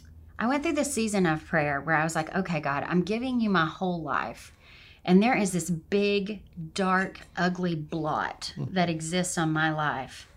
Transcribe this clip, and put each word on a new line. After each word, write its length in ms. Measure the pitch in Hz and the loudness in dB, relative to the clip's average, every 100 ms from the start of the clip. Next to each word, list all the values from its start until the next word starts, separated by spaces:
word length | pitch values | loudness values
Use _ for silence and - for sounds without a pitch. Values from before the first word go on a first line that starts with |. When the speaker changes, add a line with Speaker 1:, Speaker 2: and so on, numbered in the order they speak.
| - - - - | -18 -20 -18 -4
Speaker 1:
I 80 | 226 | 0
went 160 | 285 | 0
through 100 | 330 | 0
this 200 | 294 277 | 0 0
season 320 | - 220 202 175 | 0 0 2 2
of 180 | 156 | 2
prayer 340 | - 165 147 139 | 0 0 2 0
where 120 | 156 | 2
I 100 | 156 | 2
was 100 | 160 160 | 2 0
like, 180 | 156 | -2
"Okay, 240 | 190 180 160 | -2 -2 -2
God, 240 | 147 143 - | 0 -2 0
I'm 140 | 175 | 0
giving 360 | 180 233 262 247 | 2 -2 -2 0
you 120 | 220 | 2
my 160 | 180 160 | 2 2
whole 360 | - 185 175 | 0 -2 -2
life. 520 | 147 101 104 - - - - - - - | -2 -2 -2 -8 -18 -20 -20 -20 -20 -10
And 160 | - 185 | 6 6
there 160 | 226 190 | 6 2
is 140 | 196 | 0
this 180 | 180 170 | -2 -2
big, 760 | 160 - 202 202 202 196 202 - 180 160 | -4 -2 0 2 0 -2 -8 -12 -14 -10
dark, 480 | - 185 185 190 - - - | -2 2 2 0 -6 -14 -2
ugly 380 | 180 180 180 | 0 0 -2
blot 800 | 160 151 165 151 120 85 - - | -2 -4 -4 -2 0 -2 -6 -12
Speaker 2:
Hmm. 120 | - 135 | -8 -4
Speaker 1:
that 180 | 185 175 | 0 0
exists 480 | 160 160 180 180 - | 0 -2 -2 0 0
on 160 | 160 | 0
my 200 | 156 156 | 2 2
life. 560 | 156 151 127 127 - - | 0 -2 -2 -6 -12 -20